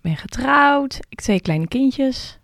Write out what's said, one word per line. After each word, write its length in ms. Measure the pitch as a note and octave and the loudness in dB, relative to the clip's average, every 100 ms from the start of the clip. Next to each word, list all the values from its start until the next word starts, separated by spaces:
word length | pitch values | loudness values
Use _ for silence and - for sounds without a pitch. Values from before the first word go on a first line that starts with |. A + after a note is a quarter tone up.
ben 160 | E3 D#3 | -6 -6
getrouwd. 760 | - A#3 B3+ C#4+ C#4+ C#4+ C#4 - | -6 -4 2 4 4 4 -2 -8
Ik 100 | - | -14
heb 100 | - | -8
twee 220 | - F#3+ | 0 0
kleine 260 | - D#3 E3 | 0 -2 0
kindjes. 720 | B3 C4+ C4+ C4+ B3+ - - | 0 0 2 -2 -2 -10 -18